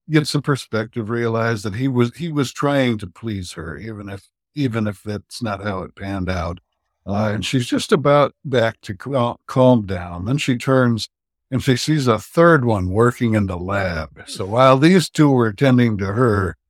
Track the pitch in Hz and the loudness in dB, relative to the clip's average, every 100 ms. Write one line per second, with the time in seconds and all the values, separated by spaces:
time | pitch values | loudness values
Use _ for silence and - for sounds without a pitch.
0 | - 156 151 147 135 135 - 110 117 120 | -2 0 0 -4 -2 -4 -4 -6 -6 -8
1 | 107 117 117 113 113 113 107 101 135 123 | -6 -4 -2 0 -2 -2 -6 -4 -2 0
2 | 120 123 170 147 123 - 147 143 127 110 | 0 -2 -6 -4 -4 -2 0 0 0 -2
3 | 92 - 113 101 90 - 80 76 107 104 | -8 -12 -8 -8 -8 -12 -12 -12 -14 -14
4 | 101 98 _ _ _ 151 135 113 107 95 | -14 -16 _ _ _ -4 -4 -2 -4 -6
5 | 104 101 - - 113 98 101 95 87 - | -10 -10 -10 -10 -8 -6 -6 -8 -10 -12
6 | 98 98 90 90 82 90 _ _ _ _ | -8 -6 -4 -4 -6 -8 _ _ _ _
7 | - 101 107 104 92 135 120 269 - 202 | -6 -4 -2 -4 -2 -2 0 -4 0 0
8 | 139 147 139 - 143 120 113 - - 98 | 4 4 2 -2 -2 0 0 -2 -14 -12
9 | 127 135 120 - - 135 127 123 98 95 | -6 -4 -4 -6 -4 4 6 6 2 -8
10 | 90 87 95 135 - 123 135 131 123 113 | -8 -8 -4 -2 -2 -2 2 2 2 0
11 | - _ _ _ _ 127 - 123 - 151 | -6 _ _ _ _ -4 0 0 0 0
12 | 127 110 - - 170 156 120 104 92 98 | 2 0 0 4 6 6 4 0 0 2
13 | 120 - 120 110 95 92 92 101 95 82 | 2 2 0 0 0 -4 -4 -4 -2 -4
14 | 82 - - - 95 113 131 135 160 190 | -8 -14 -16 -10 -4 4 6 6 6 4
15 | - - 147 131 113 104 139 123 120 104 | 2 2 4 4 2 2 4 4 4 0
16 | 98 110 127 101 92 - | -4 0 2 2 -2 -6